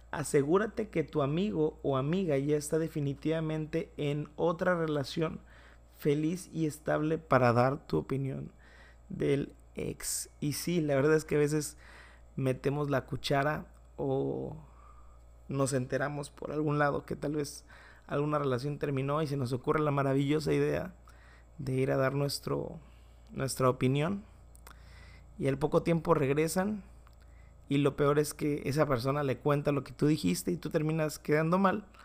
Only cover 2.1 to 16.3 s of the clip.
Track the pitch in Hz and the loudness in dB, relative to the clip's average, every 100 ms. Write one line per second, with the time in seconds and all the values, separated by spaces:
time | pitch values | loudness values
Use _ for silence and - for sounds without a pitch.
2.1 | 185 185 139 143 151 147 160 160 156 139 | 0 2 0 2 0 0 -2 0 -2 -2
3.1 | 131 156 160 156 156 156 165 - - 143 | -2 -2 -2 -2 -4 -2 -4 -4 -4 -2
4.1 | 147 151 - 160 170 180 175 160 147 127 | -2 -6 0 0 2 0 2 0 -2 -2
5.1 | - 156 - - - - - - - 151 | -2 -4 -4 -14 -20 -20 -20 -20 -4 0
6.1 | 147 156 180 - 160 156 - - 151 156 | 2 0 -2 -6 -2 -2 -2 -2 0 0
7.1 | 160 - 131 123 117 127 147 - 156 - | -2 2 6 6 6 4 2 -2 -4 -2
8.1 | 135 135 143 147 - - - - - - | -4 -4 -6 -10 -16 -20 -20 -20 -20 -14
9.1 | - 147 139 - - - - - - - | -4 0 0 -2 -10 -16 -8 -8 -6 -6
10.1 | - - - 147 135 - 175 147 139 151 | -6 -8 -6 -4 -4 -2 0 2 2 4
11.1 | 156 151 151 147 151 147 - - - - | 4 2 2 2 0 -2 -10 -20 -20 -20
12.1 | - - - 131 131 - 143 143 135 - | -20 -12 -4 -2 0 -2 -2 0 -2 -2
13.1 | 135 - 143 143 156 180 - - - 143 | -6 0 0 2 -2 -8 -18 -20 -6 -2
14.1 | 135 139 135 135 156 147 - - - - | 0 -2 -4 -6 -10 -16 -20 -20 -20 -20
15.1 | - - - - 139 135 135 127 131 139 | -20 -20 -20 -6 -2 0 0 -2 -2 -2
16.1 | 147 147 | -6 -10